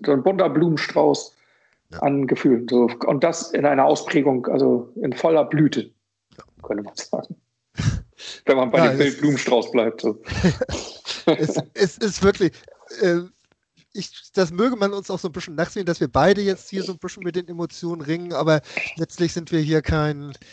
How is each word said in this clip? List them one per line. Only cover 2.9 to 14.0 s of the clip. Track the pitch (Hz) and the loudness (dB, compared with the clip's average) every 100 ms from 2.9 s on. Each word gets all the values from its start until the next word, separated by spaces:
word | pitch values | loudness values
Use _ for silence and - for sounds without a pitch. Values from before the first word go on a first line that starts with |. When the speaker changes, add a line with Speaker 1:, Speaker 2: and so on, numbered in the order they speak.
| - 139 | 2 -2
Speaker 1:
Und | 147 | 2
das | 170 165 - | 0 0 -4
in | - 143 | 0 2
einer | 135 | 4
Ausprägung, | 139 147 - 156 139 127 - | 4 2 2 2 2 2 0
also | 135 135 123 - - | 2 2 2 -2 -8
in | 139 | -6
voller | - 170 160 | -2 2 2
Blüte, | - 151 147 123 107 _ _ _ _ - | 2 2 2 2 -6 _ _ _ _ -20
Speaker 2:
Ja. | - _ | -20 _
Speaker 1:
könnte | - 104 | -8 -6
man | 101 - | -8 -14
sagen. | - - - - _ _ _ | -8 -8 -8 -16 _ _ _
Speaker 2:
<laughs> | - - - - _ - - - | -4 -2 -4 -8 _ -20 -4 0
Speaker 1:
Wenn | 135 | 2
man | 123 | 2
bei | 131 | 4
Speaker 2:
Ja, | 143 | 4
Speaker 1:
dem | |
Speaker 2:
es | 135 | 4
Speaker 1:
Bild | 143 | 0
Speaker 2:
ist | 127 | 2
Speaker 1:
Blumenstrauß | 147 135 - 120 - | 0 0 2 0 2
bleibt. | 123 113 - | 0 0 -2
So. | 113 107 - - 185 - - - | -4 -4 -8 0 0 0 -4 -6
Speaker 2:
<laughs> | - - - - - | -10 -14 -12 -4 0
es, | 151 156 - - | 0 0 -4 -6
es | - 196 - | -2 -2 0
ist | 214 - | -6 0
wirklich, | 196 202 175 - - - - - | 2 2 0 -2 -14 -20 -20 -2
äh, | 185 175 180 _ _ _ _ _ _ | 0 0 -4 _ _ _ _ _ _
ich, | 202 | -14